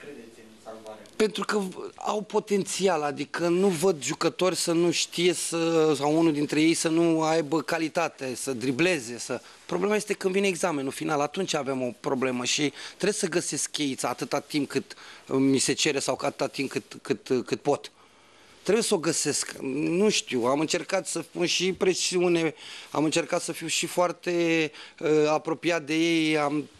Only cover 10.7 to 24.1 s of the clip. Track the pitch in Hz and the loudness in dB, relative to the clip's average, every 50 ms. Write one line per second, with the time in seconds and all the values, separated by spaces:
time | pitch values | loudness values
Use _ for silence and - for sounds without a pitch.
10.7 | 151 143 131 135 - - 156 160 156 143 143 147 - 190 190 - - 151 135 139 | 0 0 -2 -4 -6 -4 -4 -2 0 0 0 0 -2 -4 -4 -2 -2 -2 0 0
11.7 | 135 131 127 123 113 - - 147 139 127 127 131 127 123 123 120 - 147 151 139 | -2 -2 -2 -4 -4 -4 -2 -2 0 0 0 0 0 -2 -2 -2 0 0 0 0
12.7 | - - - - - - - 196 208 - - 170 156 180 156 - 156 135 - - | -2 -4 -16 -16 -10 -4 -2 -2 0 0 -2 -2 -2 -2 -2 -2 -4 -4 -4 -4
13.7 | - - 151 139 131 - - 127 123 - 147 123 - 139 - - - 151 135 - | -4 -2 -2 -2 -2 -2 -2 -4 -2 -2 -4 -2 -2 -4 -4 -2 -2 -2 -2 0
14.7 | - 135 - - - - - - - - - - 135 135 135 135 135 127 - - | -2 -4 -4 -4 -14 -20 -18 -20 -20 -20 -10 -2 0 2 4 4 4 4 2 0
15.7 | 135 - - 160 139 139 - - 131 - - 143 - - - 107 - - 135 127 | 0 0 0 0 0 0 0 -2 -4 -2 -2 -4 -2 -2 -4 -4 -2 -4 -6 -4
16.7 | - 127 - - - 113 - - 135 101 - - 135 123 104 - 131 113 - 147 | -4 -6 -6 -8 -16 -14 -4 -4 -4 -4 -2 0 0 0 0 -2 -4 -4 0 0
17.7 | 143 - - - _ _ - - _ - - - - - - - - - - - | 0 0 -2 -10 _ _ -20 -20 _ -20 -20 -20 -20 -20 -20 -20 -20 -12 -2 0
18.7 | 196 233 214 - 214 175 147 165 147 - - 151 131 - - - - - - 135 | 2 2 2 2 0 0 2 0 0 0 0 0 -2 -2 -4 -6 -8 -8 -8 -6
19.7 | 131 143 160 160 165 180 208 220 - - - - 127 127 110 123 139 143 160 143 | -4 -2 -2 0 2 4 4 4 2 2 -2 -2 -2 0 2 2 2 2 0 0
20.7 | - 175 147 - 190 190 - - - 170 160 - - 165 175 170 - - 175 190 | 0 -2 -2 -2 -4 -4 -2 -2 -6 -6 -8 -8 -4 -2 0 0 0 0 0 0
21.7 | 180 - 202 185 175 - - - 180 180 175 180 170 165 165 156 - - - - | 0 2 2 2 2 2 0 0 2 2 4 4 4 4 2 0 -2 -4 -14 -18
22.7 | - - - - - 147 151 160 - 170 160 - 180 175 - - 156 - 165 156 | -16 -16 -16 -6 -2 0 0 2 2 0 0 0 -2 -2 -2 -4 -8 -8 -6 -4
23.7 | - - - 165 - 180 180 170 | -2 -2 -2 -2 0 2 2 2